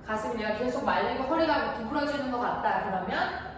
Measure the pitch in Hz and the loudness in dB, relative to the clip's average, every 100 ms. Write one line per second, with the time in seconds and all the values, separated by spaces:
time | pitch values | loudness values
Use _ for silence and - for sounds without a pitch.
0 | - 214 233 233 214 214 247 - 208 - | -4 -4 -2 -2 -2 0 0 0 2 2
1 | 220 254 262 330 320 285 - - 226 294 | 2 0 0 2 4 4 2 -2 -2 0
2 | 285 277 262 247 247 - 220 196 202 185 | 0 -2 -2 -2 -2 0 2 0 0 -2
3 | 180 294 359 - - | 0 0 0 -2 -8